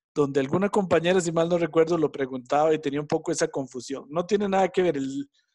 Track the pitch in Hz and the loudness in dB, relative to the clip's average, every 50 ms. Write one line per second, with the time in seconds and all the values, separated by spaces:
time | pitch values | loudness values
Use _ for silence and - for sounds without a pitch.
0 | _ _ - 151 143 139 135 139 127 139 165 180 202 196 - 214 190 170 180 160 | _ _ 0 0 0 2 2 0 0 2 0 0 0 2 0 0 2 2 2 2
1 | 165 175 185 190 165 175 160 165 165 170 180 170 170 156 156 165 160 160 175 165 | 4 4 2 2 2 0 0 0 0 2 2 0 0 2 2 2 4 4 2 2
2 | 151 139 - 139 139 127 131 127 120 - 139 147 156 160 156 147 151 143 139 147 | 0 0 0 -2 -6 -6 -6 -10 -4 0 2 2 4 4 2 0 -2 -4 -4 -4
3 | 151 - 160 156 156 170 156 - 170 156 - 151 135 - - 123 120 - 139 135 | -4 -2 -4 -4 -2 -4 -2 -2 -2 -2 -2 -6 -8 -6 -10 -14 -10 -10 -12 -12
4 | - 139 147 170 180 180 214 202 208 196 190 196 190 180 - 185 185 170 147 139 | -12 -8 -6 -6 -2 0 0 0 0 0 2 2 2 2 0 0 0 0 0 -2
5 | 135 135 135 143 139 _ _ _ _ _ | -4 -4 -6 -8 -10 _ _ _ _ _